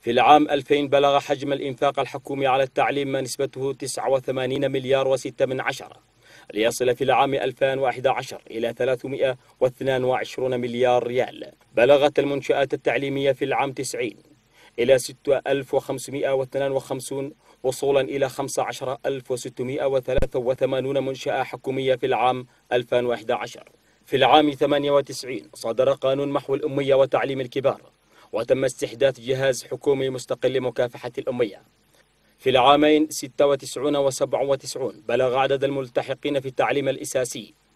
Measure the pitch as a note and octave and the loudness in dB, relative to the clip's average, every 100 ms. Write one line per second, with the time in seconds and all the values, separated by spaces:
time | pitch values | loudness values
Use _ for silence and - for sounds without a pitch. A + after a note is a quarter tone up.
0 | - A#2+ A#2+ D3 D3+ C#3+ C3 C#3+ C#3+ C#3 | 0 4 8 8 6 -2 0 0 2 4
1 | C#3+ C#3 - C#3 C#3 C#3 C#3 B2+ C#3+ C#3 | 4 2 0 -4 -2 -4 -4 -2 -2 -2
2 | C3 C3+ - C3 C3+ C3 C3+ - A#2 C#3 | -6 -8 -8 -2 0 2 0 0 0 -2
3 | C#3 C3+ C3 - C3+ C3 C3+ C3 C3+ - | -4 -4 -6 -4 -6 -4 -6 -6 -8 -6
4 | A2 C3+ C3+ C3 B2+ C3+ C3+ C3+ B2+ C3+ | 0 0 -2 -4 -4 -2 -2 -4 0 0
5 | C3+ C3+ C#3 - C3 C3 A#2+ C3+ - - | 2 0 -4 -4 -2 -2 -4 -6 -12 -20
6 | _ _ _ - - G2+ A2+ A#2+ B2 B2 | _ _ _ -20 -10 0 0 0 -2 0
7 | C3 A#2+ C#3 C3+ C3 B2+ C3+ C3+ C3+ A#2+ | 2 2 2 0 -4 -2 -2 2 0 2
8 | B2+ A#2+ C3+ - - A2+ A#2 A#2 B2+ B2+ | 0 0 -4 -14 -12 -4 -4 0 0 0
9 | C3+ C3 C3 B2 _ _ B2+ - C3 C3 | -2 -2 -2 -2 _ _ -2 0 -2 0
10 | B2+ B2+ G#2+ - C3 B2 A#2+ A#2+ B2 B2 | 2 0 -2 -4 -2 -2 -4 2 4 4
11 | A#2+ B2 A2 - - _ _ - B2 C#3+ | 2 -2 -2 -6 -18 _ _ 4 6 8
12 | C#3+ C#3 C#3 C#3+ - C#3 C3+ C#3 - B2 | 6 2 0 -2 -2 0 0 -2 -2 -2
13 | C#3 C3+ C#3 B2+ C#3 A#2+ C3+ C3+ C3+ A#2+ | -2 -2 0 0 -2 -2 -2 -4 -8 -6
14 | A#2+ - _ _ _ _ - - B2 C3 | -6 -8 _ _ _ _ -18 -2 4 4
15 | - C3 - C3 - C#3 C3 C#3 - C3+ | 4 -10 -2 0 0 -2 0 -4 -2 -8
16 | - C3+ C#3 C3+ C3 C3+ C#3 C3+ - C3 | -6 -4 -2 -2 -2 -4 -2 -2 -4 -10
17 | - C3+ C#3 - _ _ C3 B2+ C#3 C#3 | -8 -8 -8 -12 _ _ -6 -2 2 2
18 | C3 C#3+ C3+ - C#3 - A#2+ - C3 C3 | 2 -2 -2 -2 -6 -4 -4 -6 -8 -6
19 | C3+ C#3 A#2+ B2 B2+ - B2 C3 C3+ C3+ | -6 -6 -6 -6 -6 -8 -6 -2 -2 -2
20 | B2+ C3 C3+ C3+ A#2+ C3 B2+ C3 C3 C#3 | 0 0 0 -2 -2 -2 -2 -2 -2 -2
21 | C3 C3 D3 C3 B2+ C3 - C3 C3 B2+ | -4 -6 -4 -4 -4 -6 -6 -4 0 0
22 | C3 A#2 B2+ B2+ B2+ _ _ B2 A#2+ B2 | 0 0 0 0 -8 _ _ -2 0 0
23 | B2 A#2 A2+ A2+ A#2+ - - _ _ _ | 0 -4 -2 -4 -4 -12 -20 _ _ _
24 | _ C3+ C3 D3 D3+ C3+ C#3+ C#3+ C#3+ C#3+ | _ 2 6 6 6 0 0 0 2 0
25 | C#3 C3 B2+ C3 - - A#2 A#2 C3 C3+ | 0 -10 -10 -12 -12 -10 -6 0 2 2
26 | C3 C3+ C#3+ C#3 C3+ C3+ D3+ C3+ C3+ C3+ | 0 -2 -2 -4 -2 -4 -2 -4 2 4
27 | C3+ B2+ B2+ C3+ B2+ C#3+ C3 G#2 - _ | 4 2 -2 -4 -4 -2 -2 -2 -10 _
28 | _ _ - - A#2 C3 C3+ - C#3 A#2 | _ _ -8 -6 0 2 2 -2 -8 0
29 | C3+ C3 A#2 C3 C3+ B2 - C3 - C3+ | 0 0 -6 -2 0 -2 -6 -4 0 0
30 | C3+ B2+ - B2 B2+ C3 B2+ A2+ B2 A#2 | -2 -6 -8 -2 0 0 -4 -2 -4 -4
31 | B2 A#2 B2+ B2 A#2 - _ _ _ _ | -12 -8 -8 -2 -4 -4 _ _ _ _
32 | _ _ _ _ C3 B2+ B2 D3 D3+ D3+ | _ _ _ _ 0 4 6 8 6 4
33 | D#3 - C#3 - C#3+ C#3 C3 - C#3+ D3 | 2 -4 -12 0 2 2 -4 -4 -2 2
34 | C#3 C3 C3+ C3 C#3 C3+ C3 C3+ B2+ - | 0 0 -2 0 0 -2 -4 -6 -6 -8
35 | - A#2+ C3 B2 C3+ C#3 C3+ C#3 B2+ C#3 | -4 0 2 2 0 0 0 -2 -4 -4
36 | B2+ C3 C#3+ C#3 C3 B2+ A#2+ C3+ C3+ C3+ | -4 -6 -4 -4 -6 -2 0 0 -2 -4
37 | - C3+ B2 B2+ G#2+ _ _ | -4 -4 -4 -8 -16 _ _